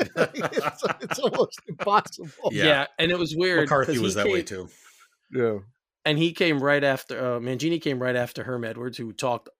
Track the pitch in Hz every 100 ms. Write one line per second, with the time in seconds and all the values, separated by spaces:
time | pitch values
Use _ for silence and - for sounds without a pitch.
0 | - - 165 285 170 320 151 - 190 -
1 | - 170 262 156 143 - - 156 202 202
2 | - - 165 - 214 - 151 139 143 -
3 | 165 175 165 156 185 170 147 143 131 131
4 | 107 98 101 92 - 95 87 - - -
5 | _ _ _ 127 117 104 101 _ _ _
6 | 151 151 170 165 175 143 143 143 139 131
7 | - 123 127 120 123 127 160 170 151 131
8 | 127 123 120 - 123 123 113 113 123 117
9 | 113 104 131 117 -